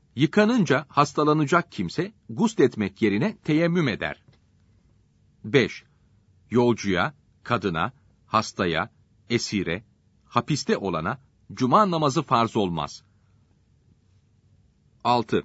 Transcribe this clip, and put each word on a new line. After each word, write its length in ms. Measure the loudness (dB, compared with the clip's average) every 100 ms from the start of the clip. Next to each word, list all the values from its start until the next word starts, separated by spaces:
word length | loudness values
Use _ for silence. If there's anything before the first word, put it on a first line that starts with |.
| _ -2
yıkanınca 720 | 0 4 4 4 2 2 0
hastalanacak 840 | 0 0 2 2 2 2 2 0
kimse 420 | -6 -8 -6 -8 -8 -14
gusletmek 720 | -2 -2 4 2 2 -6 0
yerine 360 | 0 2 -2 -4
teyemmüm 500 | -2 0 0 0 -2
eder. 360 | -2 -6 -8 _ _ _ _ _ _ _ _ _ _ _ _
Beş, 400 | 0 2 2 -4 _ _ _ _ _ _ -2
yolcuya, 640 | 2 2 2 0 -2 -2 -6 _ _
kadına, 500 | -4 -2 -2 -2 -4 -8 _ _ -4
hastaya, 640 | -4 -4 -4 -2 -2 -4 _ _ _ -4
esire, 540 | -4 -2 -4 -4 -6 -10 _ _ _ _
hapiste 520 | -4 -4 -6 -2 -4
olana 440 | -2 -4 -4 -8 _ _ _
cuma 380 | -4 0 2 2
namazı 320 | 0 0 -2
farz 320 | 0 0 2 0
olmaz. 480 | -2 -2 -6 -12 _ _ _ _ _ _ _ _ _ _ _ _ _ _ _ _ _ _ _ _
Altı, 400 | 0 0 0 -2